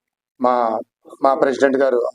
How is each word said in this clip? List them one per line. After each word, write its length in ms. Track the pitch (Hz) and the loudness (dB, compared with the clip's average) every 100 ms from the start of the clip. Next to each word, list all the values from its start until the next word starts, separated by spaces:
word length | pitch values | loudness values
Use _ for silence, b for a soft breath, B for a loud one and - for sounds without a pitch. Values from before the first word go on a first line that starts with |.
| _ _ _ _ | _ _ _ _
మా, 400 | 127 123 117 110 - _ - - | -2 0 -2 -4 -10 _ -20 -2
మా 120 | 139 | 0
ప్రెసిడెంట్ 420 | 135 139 120 135 131 | 2 0 2 0 2
గారు 260 | 135 123 120 | 0 0 -2